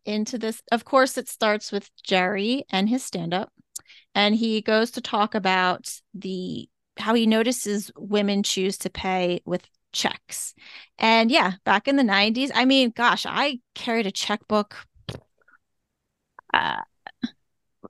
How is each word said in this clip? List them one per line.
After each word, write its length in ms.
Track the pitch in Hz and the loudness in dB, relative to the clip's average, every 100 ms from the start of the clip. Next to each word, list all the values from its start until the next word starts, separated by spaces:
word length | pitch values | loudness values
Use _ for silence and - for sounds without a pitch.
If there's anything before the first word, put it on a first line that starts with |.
into 340 | - 214 214 247 | -6 -4 -4 -6
this. 240 | 226 226 - | -6 -8 -2
Of 140 | 226 | -4
course, 340 | - 269 262 - | 2 2 2 0
it 100 | - | -10
starts 440 | - 220 214 - | -2 0 0 -4
with 180 | 202 - _ | -8 -8 _
Jerry 600 | - 190 180 185 208 262 - | 0 2 2 0 -2 -4 -2
and 180 | 190 202 | -2 0
his 160 | 254 | 0
stand-up, 480 | - 190 165 180 220 _ _ - _ - _ | -4 -8 -4 -4 -6 _ _ -20 _ -20 _
and 220 | 196 208 214 | 0 2 2
he 260 | 226 220 | 0 -2
goes 300 | 214 220 233 | 0 2 0
to 80 | - | -4
talk 340 | - 220 214 | -4 -2 0
about 580 | 220 190 185 180 180 - - _ | 0 0 2 2 -2 -6 -16 _
the, 540 | 185 190 185 180 - - _ _ - | -12 -8 -6 -6 -8 -12 _ _ -10
how 160 | 208 | 0
he 120 | 233 226 | 2 4
notices 640 | 220 226 247 202 208 196 - | 4 2 -2 -2 -4 -6 -12
women 480 | 196 208 202 202 | -2 0 2 0
choose 340 | 202 - 190 196 | 0 0 -2 -2
to 120 | 190 | -6
pay 520 | - 190 185 180 175 | -6 -4 0 0 -2
with 220 | - 180 - _ _ | -4 -6 -8 _ _
checks. 640 | - - - - - - - - - - - | -4 -4 -4 -10 -12 -12 -16 -20 -20 -20 -2
And 340 | 220 226 226 | 4 4 6
yeah, 220 | 311 185 185 | 4 2 0
back 240 | - 202 - | 0 2 2
in 80 | 277 | 2
the 80 | |
nineties, 480 | 240 196 208 226 277 | 4 4 2 2 -2
I 100 | - | 2
mean, 260 | 254 269 247 | 4 4 4
gosh, 360 | 220 240 202 - | 2 0 0 -2
I 340 | 202 277 254 _ | -2 -2 -4 _
carried 320 | - - 226 196 | -12 -4 -2 -2
a 60 | |
checkbook. 760 | - - 214 - 214 208 - - _ - - _ _ _ _ _ _ _ _ _ _ _ - - | -4 -4 -4 -2 -2 -2 -8 -20 _ -16 -16 _ _ _ _ _ _ _ _ _ _ _ -20 -2
Uh, 280 | - 78 53 - _ - - - - _ _ _ _ | 0 0 -4 -10 _ -20 -12 -12 -12 _ _ _ _